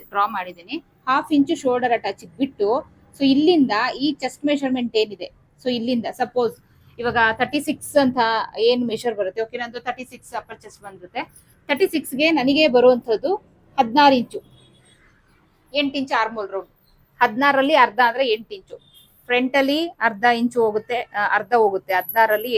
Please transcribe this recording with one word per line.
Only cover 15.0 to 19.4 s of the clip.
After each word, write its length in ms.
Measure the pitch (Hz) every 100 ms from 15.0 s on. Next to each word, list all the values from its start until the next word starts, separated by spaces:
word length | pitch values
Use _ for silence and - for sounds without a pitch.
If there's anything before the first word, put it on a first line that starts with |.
| _ _ _ _ _ _ _
ಎಂಟು 240 | 277 285 285
ಇಂಚು 120 | 262 254
ಆರ್ಮ್ 140 | 220 226
ಹೋಲ್ 120 | 196 196
ರೌಂಡ್. 160 | - _ _ _ _ -
ಹದಿನಾರರಲ್ಲಿ 540 | 240 214 277 269 269 302
ಅರ್ಧ 160 | 240 208 240
ಅಂದ್ರೆ 160 | 233 269
ಎಂಟು 180 | 220 - 196
ಇಂಚು. 200 | - - _ _ _ _ -
ಫ್ರಂಟ್ 280 | 247